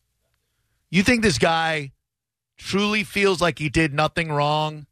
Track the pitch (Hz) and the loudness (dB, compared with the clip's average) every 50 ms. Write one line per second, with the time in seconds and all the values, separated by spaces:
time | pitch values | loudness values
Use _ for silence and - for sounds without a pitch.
0 | _ _ _ _ _ _ _ _ _ _ _ _ _ _ _ _ _ - 156 185 | _ _ _ _ _ _ _ _ _ _ _ _ _ _ _ _ _ -2 0 2
1 | 202 - 247 233 220 208 143 117 185 170 165 165 160 160 160 151 143 135 - _ | 4 4 2 2 2 2 2 2 2 2 2 0 0 -2 -4 -4 -6 -10 -14 _
2 | _ _ _ _ _ _ _ _ _ _ _ - - - - 196 208 208 214 214 | _ _ _ _ _ _ _ _ _ _ _ -18 -10 -4 -2 0 0 0 0 -2
3 | 190 - - 202 196 196 190 151 175 170 139 - 151 151 - 165 160 151 135 151 | -2 -4 -2 0 2 2 2 2 0 -2 -2 -2 -4 -2 0 0 0 0 0 0
4 | 156 151 - 175 165 160 151 147 143 147 151 151 156 151 156 151 147 - | -2 -2 0 -4 -6 -4 -2 0 0 0 0 0 -2 -4 -6 -10 -18 -20